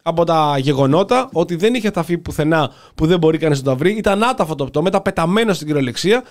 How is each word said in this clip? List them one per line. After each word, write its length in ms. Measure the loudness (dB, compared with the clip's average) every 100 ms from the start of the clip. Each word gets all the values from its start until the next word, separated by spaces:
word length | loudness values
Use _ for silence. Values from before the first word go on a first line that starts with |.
από 220 | -4 0
τα 320 | 2 2 2 0
γεγονότα 720 | 0 2 2 2 2 0 0
ότι 220 | -2 -2 0
δεν 180 | 0
είχε 180 | 0 -2
θαθεί 260 | -4 -4 -4
πουθενά 540 | -4 -4 0 0 0 -6 -16 -2
που 100 | 0
δεν 120 | 2
μπορεί 180 | 2 2
κανείς 200 | 0 0
να 60 | 0
το 60 | 0
βρει. 140 | 0
Ήταν 320 | 0 0 0
άταφο 320 | 0 0 -2 -4
το 100 | -4
πτώμα, 220 | -2 0
ήταν 140 | 0
πεταμένο 520 | -2 -2 0 2 0
στην 140 | -2 -2
κυριολεξία 560 | -2 -2 -2 0 0 -2